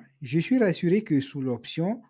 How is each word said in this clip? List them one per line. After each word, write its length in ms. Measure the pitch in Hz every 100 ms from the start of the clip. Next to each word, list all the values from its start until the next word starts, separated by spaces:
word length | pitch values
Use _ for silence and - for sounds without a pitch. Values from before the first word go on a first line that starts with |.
| - _
je 160 | 127 156
suis 220 | - 254
rassuré 440 | 208 165 175 202
que 160 | 214 143
sous 220 | 135 143
l'option 640 | 131 120 - - 175 247